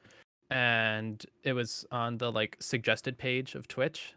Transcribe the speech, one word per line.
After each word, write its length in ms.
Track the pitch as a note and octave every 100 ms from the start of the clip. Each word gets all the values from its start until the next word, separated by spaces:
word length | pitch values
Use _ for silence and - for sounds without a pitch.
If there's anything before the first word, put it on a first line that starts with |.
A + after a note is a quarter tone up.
| - - - _ -
And 760 | C3 A#2+ A2+ A2 A2 A2 G#2+ - _
it 120 | C#3
was 320 | B2 A#2 - -
on 280 | B2 A#2 A#2
the, 120 | A#2+
like, 260 | A2+ A2 -
suggested 560 | - B2+ A2+ A2 C3+ B2
page 380 | C3 B2+ B2+
of 120 | C3+ -
Twitch, 460 | - D3 D#3+ -